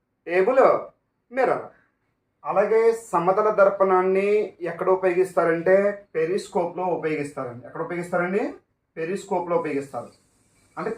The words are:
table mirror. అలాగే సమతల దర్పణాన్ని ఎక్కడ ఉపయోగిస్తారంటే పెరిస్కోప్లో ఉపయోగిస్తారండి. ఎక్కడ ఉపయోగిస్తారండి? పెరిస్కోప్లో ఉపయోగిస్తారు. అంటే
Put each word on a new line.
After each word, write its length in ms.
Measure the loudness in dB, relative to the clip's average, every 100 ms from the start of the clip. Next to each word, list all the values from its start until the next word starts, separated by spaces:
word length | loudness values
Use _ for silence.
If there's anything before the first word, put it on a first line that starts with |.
| _ _ -2
table 340 | 0 4 6 6 4 -4 _ _ _ _ -2
mirror. 220 | 0 -2 -6 _ _ _ _ _ _ _ -4
అలాగే 300 | 0 2 4 2 0 -2
సమతల 380 | -2 2 2 2 4
దర్పణాన్ని 680 | 4 4 2 2 2 0 2 0 -2 -6 -8
ఎక్కడ 180 | -4 0 2
ఉపయోగిస్తారంటే 800 | 2 2 0 0 0 2 4 4 2 -2 -6 -4
పెరిస్కోప్లో 680 | -2 -2 -4 -4 -4 -4 -4 -4
ఉపయోగిస్తారండి. 640 | -4 -4 -6 -8 -10 -12 -12
ఎక్కడ 140 | -10 -8
ఉపయోగిస్తారండి? 540 | -8 -4 -2 -2 -2 -4 -8 _ _ _ -10
పెరిస్కోప్లో 580 | -6 -8 -4 -4 -2 -2
ఉపయోగిస్తారు. 480 | -2 -6 -8 -10 -14 _ _ _ _ _ _ -10
అంటే 120 | -6